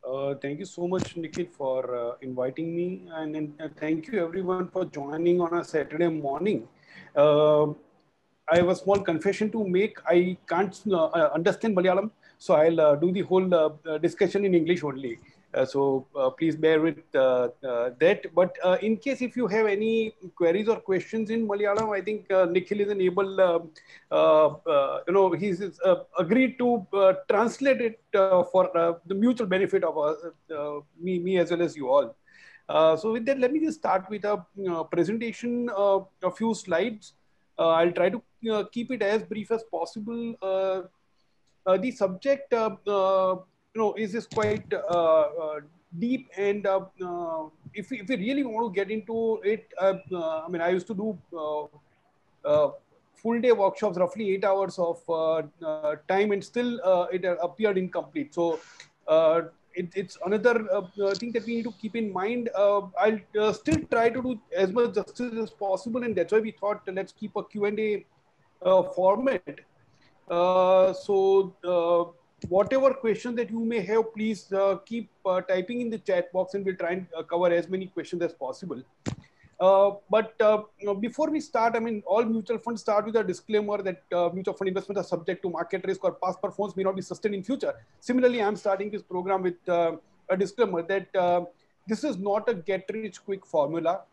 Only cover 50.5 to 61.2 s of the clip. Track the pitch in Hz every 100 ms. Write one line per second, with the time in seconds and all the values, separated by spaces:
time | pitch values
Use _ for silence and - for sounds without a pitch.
50.5 | 175 170 185 180 196 220 180 _ 170 151
51.5 | 151 147 147 _ _ _ _ _ _ 147
52.5 | 147 143 - _ _ _ _ 226 233 247
53.5 | 220 196 190 - 170 180 202 214 190 202
54.5 | 196 190 180 170 170 - 160 160 160 151
55.5 | _ 160 156 151 151 - 190 208 202 -
56.5 | 240 247 233 175 180 - 185 180 175 175
57.5 | - 214 190 185 175 156 160 143 - 170
58.5 | 160 - - - _ - 156 160 165 165
59.5 | _ _ 175 175 190 185 - 175 214 240
60.5 | 233 220 196 180 202 196 196